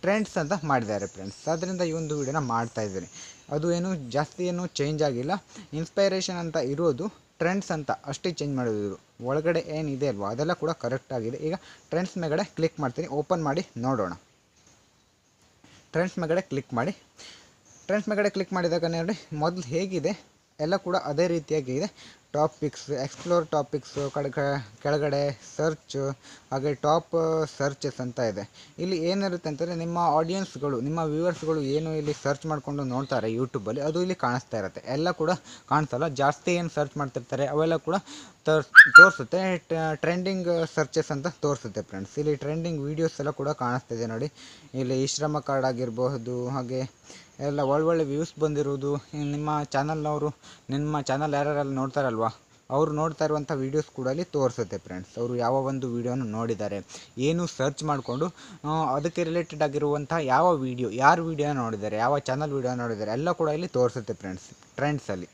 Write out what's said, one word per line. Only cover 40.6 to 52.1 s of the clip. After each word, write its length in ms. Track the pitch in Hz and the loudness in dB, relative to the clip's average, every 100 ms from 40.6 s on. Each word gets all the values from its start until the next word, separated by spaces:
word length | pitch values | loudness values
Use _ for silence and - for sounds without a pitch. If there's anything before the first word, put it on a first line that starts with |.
| 160 - | 0 0
ಸರ್ಚಸ್ 360 | 147 160 151 | 0 0 0
ಅಂತ 160 | 139 135 | -2 -4
ತೋರಿಸುತ್ತೆ 540 | - 147 139 113 101 | -2 -2 -2 -4 -8
ಫ್ರೆಂಡ್ಸ್. 380 | 92 95 98 - | -6 -8 -6 -2
ಇಲ್ಲಿ 160 | 151 147 | -2 0
ಟ್ರೆಂಡಿಂಗ್ 460 | 143 160 165 160 | -2 -4 -4 -4
ವೀಡಿಯೋಸ್ 380 | 139 151 160 - | -4 -2 -2 0
ಎಲ್ಲ 100 | 143 | -4
ಕೂಡ 200 | 135 139 | -2 -4
ಕಾಣಿಸ್ತಾ 460 | 147 123 123 - 117 | -2 0 -2 -4 -6
ಇದೆ 100 | 117 | -4
ನೋಡಿ. 260 | 113 147 - - - - | -4 -6 -8 -20 -20 -10
ಇಲ್ಲಿ 300 | 131 127 131 | -4 0 0
ಈ 40 | 135 | 0
ಶ್ರಮ 320 | - 151 151 | -2 -2 -2
ಕಾರ್ಡ್ 260 | - 139 131 | 0 0 0
ಆಗಿರಬಹುದು, 800 | 120 123 113 127 135 117 123 123 | 0 -4 0 -2 -2 -4 -4 -4
ಹಾಗೆ 340 | 139 123 127 131 - - - - - | -4 -4 -4 -6 -10 -20 -20 -20 -6
ಎಲ್ಲ 200 | 143 143 | -4 0
ಒಳ್ಳೊಳ್ಳೆ 440 | 135 143 160 165 | 2 4 4 4
ವ್ಯೂಸ್ 360 | 147 143 165 - | 2 0 -4 0
ಬಂದಿರೋದು, 580 | 151 147 143 139 139 143 - | 0 2 0 0 -2 -2 -4
ನಿಮ್ಮ 500 | 151 143 147 151 151 | -6 -4 -2 -2 -2
ಚಾನಲ್ನವರು, 720 | 147 139 147 160 151 151 147 - - - - | 0 0 0 -2 -2 0 -2 -4 -18 -20 -6
ನಿಮ್ಮ 320 | 135 151 151 | -2 0 -2
ಚಾನಲ್ 320 | 135 135 151 | 0 0 2
ಯಾರ್ಯಾರೆಲ್ಲ 380 | 143 143 147 139 | 2 2 0 0
ನೋಡ್ತಾರಲ್ವಾ, 580 | 135 135 147 135 | -2 -2 0 0